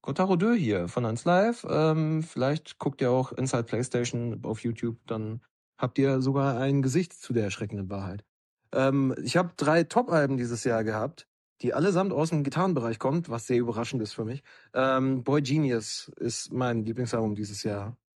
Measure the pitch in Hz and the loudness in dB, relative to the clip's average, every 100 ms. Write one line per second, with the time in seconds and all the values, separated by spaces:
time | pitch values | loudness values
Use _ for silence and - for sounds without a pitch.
0 | - 143 190 180 214 240 127 98 85 - | -6 -2 2 4 4 2 2 0 0 -2
1 | 117 113 170 180 214 240 - 147 160 160 | -2 -2 2 4 4 0 -2 2 2 2
2 | 156 160 160 - 127 156 - - 143 - | 0 0 -2 -2 0 0 -6 -6 -6 0
3 | 127 127 127 - 131 123 117 110 127 123 | 2 2 0 -2 0 0 0 -2 -2 -2
4 | 120 120 120 110 117 107 120 110 120 113 | -2 -2 -4 -4 -6 -4 -4 -4 -6 -6
5 | - 110 107 120 _ _ _ _ 127 - | -8 -6 -6 -8 _ _ _ _ -4 2
6 | 135 131 131 139 139 120 135 139 131 143 | 2 4 2 2 2 2 2 2 2 0
7 | 180 - - 117 104 - 104 104 92 98 | -2 -8 -2 0 0 -4 -6 -6 -6 -6
8 | 95 101 - _ _ _ _ - 135 139 | -6 -10 -14 _ _ _ _ 2 2 4
9 | 135 - - 170 180 - 147 165 165 226 | 2 0 0 0 0 0 4 4 4 2
10 | 247 165 143 135 120 117 127 113 110 107 | 4 2 4 0 -2 -2 0 0 0 -2
11 | 123 - - _ _ _ 120 139 180 180 | -4 -6 -20 _ _ _ -2 2 2 2
12 | 196 143 165 160 139 151 190 151 117 113 | 2 0 0 0 0 0 2 2 -2 -2
13 | 131 165 165 117 - 120 120 110 233 135 | 0 0 -2 -8 0 2 2 -2 -4 -4
14 | 107 - 110 139 - - - - 131 131 | -4 -6 -6 -8 -12 -20 -6 0 2 2
15 | 135 131 123 147 135 151 143 117 107 - | 2 0 2 0 2 2 2 0 -2 -10
16 | - - 117 - - 127 123 117 110 113 | -12 -6 -6 -6 -6 -2 0 0 -2 -4
17 | 120 120 110 104 104 104 110 101 101 120 | -2 0 -2 -2 -6 -6 -4 -4 -8 -12
18 | _ | _